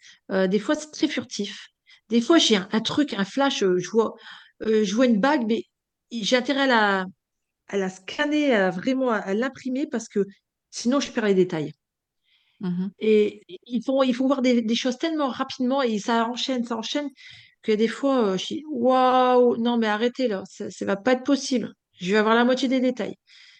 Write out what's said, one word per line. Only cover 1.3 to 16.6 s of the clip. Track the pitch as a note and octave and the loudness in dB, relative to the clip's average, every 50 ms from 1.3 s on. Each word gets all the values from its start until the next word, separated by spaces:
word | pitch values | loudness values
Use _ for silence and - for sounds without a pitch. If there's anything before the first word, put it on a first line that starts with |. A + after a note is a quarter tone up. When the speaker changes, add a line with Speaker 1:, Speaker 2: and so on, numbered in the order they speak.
| - - G3+ G3+ G3+ - - - _ _ _ _ - _ _ - | -8 -8 -8 -8 -10 -14 -18 -20 _ _ _ _ -20 _ _ 0
Speaker 1:
Des | A3 A#3 | 0 2
fois, | A#3 - E4+ D#4+ | 4 4 4 4
j'ai | - - A3 | 6 4 2
un, | F#3+ F#3 - | 2 0 -2
un | - A3 | -2 -2
truc, | A3 - - D4 C#4+ C#4+ A3 | -2 -2 -2 -2 -2 -2 -2
un | G3 G3 | -4 -4
flash, | - - C4 C#4 C#4 C4 - G3+ | -4 -2 0 0 0 0 0 0
euh, | F#3 F3+ F3+ | 2 2 0
je | F3+ - | -2 0
vois, | - A3+ A3 A3 - - - - - - - _ _ - - | 0 0 0 0 -4 -10 -18 -20 -20 -20 -20 _ _ -6 -2
euh, | A3 A3 G#3+ G#3+ | 0 2 2 2
je | F#3 G3+ | 2 2
vois | A3+ C4+ | 2 4
une | B3 A#3 G3 | 4 4 4
bague, | F#3 C#4 D4+ D4 A#3 | 4 2 2 0 0
mais | G#3+ A3+ A3 - _ _ _ _ _ _ _ _ _ | 0 -2 -2 -4 _ _ _ _ _ _ _ _ _
j'ai | A#3+ A#3 G#3 F#3 B3+ | -10 -8 -2 0 0
intérêt | B3 B3 C4+ C#4 C4+ C#4 | 2 2 0 0 0 2
à | |
la, | C4 B3 A3+ G#3+ G3+ G3 F#3+ F#3 F#3 - _ _ _ _ _ _ _ _ _ _ | 2 4 4 4 2 2 0 -2 -6 -10 _ _ _ _ _ _ _ _ _ _
à | - - | -6 -4
la | G3+ F#3+ F#3 | -4 -4 -4
scanner, | F#3 - - - - - D4 D4 D4+ D4+ D4 C#4 A#3+ | -6 -10 -14 -10 -6 -4 -2 0 0 2 2 2 2
à | G#3 F#3+ F#3 | 2 2 0
vraiment | F3 F#3 - C4 C4 C4 C4 B3 | -2 -2 -2 -2 -2 0 0 0
à, | A3 | 0
à | G3+ - F#3+ G3 | -2 -2 -2 -2
l'imprimer | G#3+ B3 C4+ C4 - - B3+ B3+ C4 D#4 | -2 -2 -4 -6 -8 -8 -6 -6 -4 -4
parce | - - A3+ A3+ | -4 -6 -8 -8
que | - - G#3 G3 G3 - _ _ _ _ _ _ _ | -4 -2 -2 -2 -2 -6 _ _ _ _ _ _ _
sinon, | - - - A#3 C4+ C#4+ | -14 -6 -2 0 0 0
je | C4+ - | -2 -2
perds | - A#3+ G#3+ | -4 -2 0
les | G#3 G3 | 2 4
détails. | F#3 F3+ F3+ F3 D#3 D3 D3+ - _ _ _ _ _ _ _ _ _ _ _ _ _ _ _ _ - | 4 2 2 0 -4 -6 -8 -10 _ _ _ _ _ _ _ _ _ _ _ _ _ _ _ _ -10
Speaker 2:
Mhm. | G3+ F3+ F3 F3+ F#3 G3+ - _ | -6 -6 -4 -4 -6 -6 -8 _
Speaker 1:
Et | G#3+ A3 G#3+ G#3+ G#3 G3+ - - - - F3 - _ | 0 2 4 4 4 2 -2 -8 -16 -20 -20 -20 _
ils | - B3 A3+ - | -8 -6 -4 -2
font, | - C4 C4+ C4+ | 0 0 2 2
ils | B3+ A#3+ | 2 0
font | B3 C4 | 0 0
voir | C4 C#4 C4+ | 0 0 2
des, | A#3+ B3+ A#3+ A#3+ | 2 2 2 2
des | A3+ G#3+ A#3 | 2 0 -2
choses | A#3 - C4 B3 | -2 -2 -4 -4
tellement | - - E4 D#4+ D4+ C#4+ C4 | -2 -4 -4 -2 -2 -2 -4
rapidement | A3+ - C4 C4 - - B3+ B3 C4+ C#4+ C4+ | -4 -6 -8 -8 -6 -4 -2 -2 0 0 0
et | A#3+ A3 G3+ | 0 -2 -2
ça | - - A#3 A#3 A3+ | -2 0 0 0 0
enchaîne, | A#3 B3 A#3 - - C4 B3 | -2 -4 -6 -6 -4 -4 -4